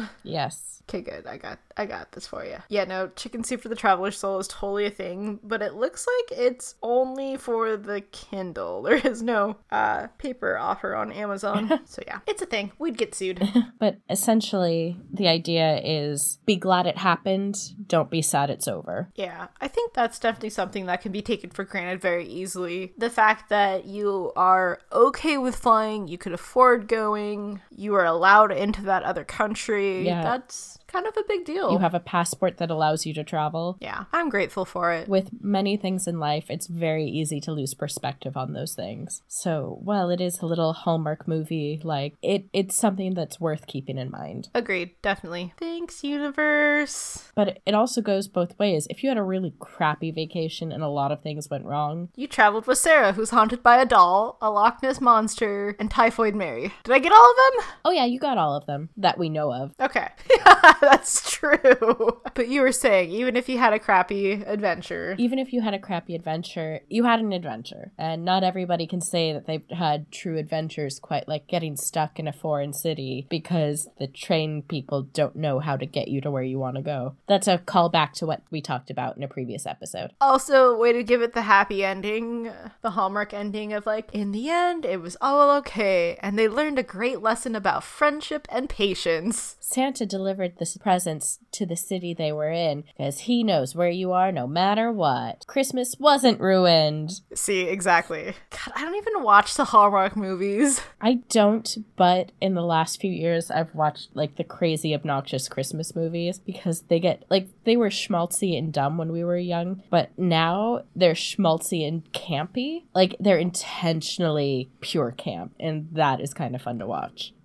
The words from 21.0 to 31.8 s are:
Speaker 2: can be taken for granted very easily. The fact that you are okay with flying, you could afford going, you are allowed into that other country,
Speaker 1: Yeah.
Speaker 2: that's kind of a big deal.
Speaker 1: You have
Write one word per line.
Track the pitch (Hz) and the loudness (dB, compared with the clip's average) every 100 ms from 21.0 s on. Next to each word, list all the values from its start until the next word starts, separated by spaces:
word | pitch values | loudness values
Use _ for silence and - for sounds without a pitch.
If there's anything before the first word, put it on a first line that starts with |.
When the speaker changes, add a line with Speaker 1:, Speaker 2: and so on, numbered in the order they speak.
Speaker 2:
can | 214 | -6
be | 196 | -8
taken | 202 202 - | -4 -6 -6
for | - | -12
granted | 196 196 175 185 | -10 -8 -6 -4
very | 185 175 147 | -2 -2 -4
easily. | 139 190 185 180 180 185 - | -10 -10 -8 -6 -6 -10 -4
The | 233 | -4
fact | 240 214 220 - | 2 2 2 0
that | 208 202 190 | 0 2 0
you | - 202 202 196 165 - | -6 -6 -2 -2 -4 2
are | 185 185 180 - - | 4 6 4 -2 -2
okay | 226 277 - 320 285 | 4 4 4 0 0
with | 254 - | 0 0
flying, | 247 220 214 214 180 | 4 4 2 -4 -8
you | 175 | -10
could | 190 | -8
afford | 170 - 247 254 240 208 | -10 -4 4 6 6 2
going, | 226 214 214 208 208 208 196 - | -2 0 -2 -4 -6 -8 -12 -16
you | - 202 | -10 0
are | 202 | 2
allowed | 170 170 185 208 214 | 4 4 8 8 8
into | 156 202 202 | 4 0 -2
that | 196 185 | 0 0
other | - 180 | 0 -4
country, | - - 214 220 - 208 196 185 180 | -6 -4 -2 -2 -4 -2 0 0 -2
Speaker 1:
Yeah. | 175 | 0
Speaker 2:
that's | 165 254 - - - - _ | 0 -2 -6 -16 -16 -20 _
kind | 370 440 | -6 -4
of | 427 | -4
a | 427 | -2
big | 403 | -4
deal. | 339 339 277 | -4 -4 0
Speaker 1:
You | |
have | 190 | 2